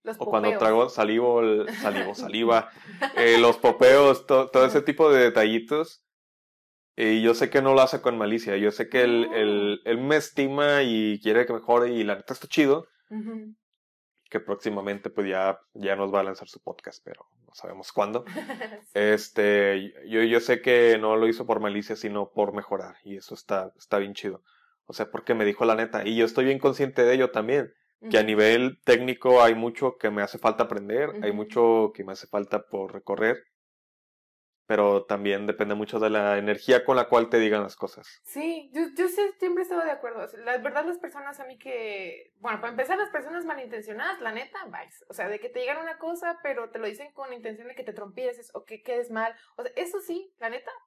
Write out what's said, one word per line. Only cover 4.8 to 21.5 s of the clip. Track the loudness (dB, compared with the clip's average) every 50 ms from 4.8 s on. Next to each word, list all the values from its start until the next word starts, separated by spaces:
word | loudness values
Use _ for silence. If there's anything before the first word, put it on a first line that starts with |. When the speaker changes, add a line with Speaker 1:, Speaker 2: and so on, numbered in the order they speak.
| 0
Speaker 2:
tipo | 0 2 4 6 6 8
de | 6 6
detallitos. | 4 4 4 2 2 2 -2 -2 -2 -4 -4 -4 -6 -10 _ _ _ _ _ _ _ _ _ _ _ _ _ _ _ _ _ _ _ _
Y | -2 2 2 2 4 4
yo | 4 4
sé | 4 0 2
que | 2 2
no | 4 6 6
lo | 6
hace | 6 4 2 -2
con | -2 -2 -2
malicia, | 0 -2 -2 -2 -4 -4 -4 -2
yo | 0 0 0
sé | -2 -2 -8 -2
que | 2 2
él, | 2 4 4 2 0 0
Speaker 1:
No. | 0
Speaker 2:
él, | 0 0 0 0 0 -2 -2 -4 -4 _
él | -4 -2 -2
me | 0 0 0
estima | 0 0 -2 _ -2 -2 -2 0 0 0 2 2 2 2
y | 2 0 0 0 -2 -4 -2
quiere | -2 2 2 2 2
que | 0 -4
mejore | -6 0 2 2 2 2 2
y | 0 -2 -2
la | -2 -4
neta | -6 -8 -12 -14
está | -14 -10
chido. | -4 0 2 4 4 4 2 0 _ _ _ _ _
Speaker 1:
Ujú. | -14 -12 -12 -10 -12 -14 -14 -18 -20 _ _ _ _ _ _ _ _ _ _ _ _ _ _ _
Speaker 2:
Que | -10 -8
próximamente, | -6 -6 -8 -6 -6 -6 -6 -4 -6 -6 -8 -6 -8 -8
pues, | -6 -4 -4
ya, | -2 -2 0 0 -2 -2 -4 _ _ _
ya | -8 -4 -4 -2
nos | -2 -2 -2 0
va | -2
a | -2
lanzar | -2 -6 -12 -16 -20
su | -20 -18
podcast, | _ -16 -16 -14 _ -20 -20 -20 _
pero | -20 -20 _ _ _ _ _ _
no | _ _
sabemos | -18 -18 -16 -16 -16 -18 -6
cuándo. | -2 -2 -2 -2 -2 -6 -8
Speaker 1:
<laughs> | -8 -14 -14 -12 -12 -12 -12 -12 -16 -16 -20 _ _ _
Sí. | 0
Speaker 2:
Este, | 2 2 2 2 0 -4 _ 0 2 4 4 4 2 2 0 -2 -6 -10 _ -20 -12
yo, | -2 0 2 2
yo | 4 2 2
sé | 2 2 -2 0
que | 2 4 6 6 8 6 6 4
no | 4 2 2
lo | 4 2
hizo | 2 0 -2 -2
por | -2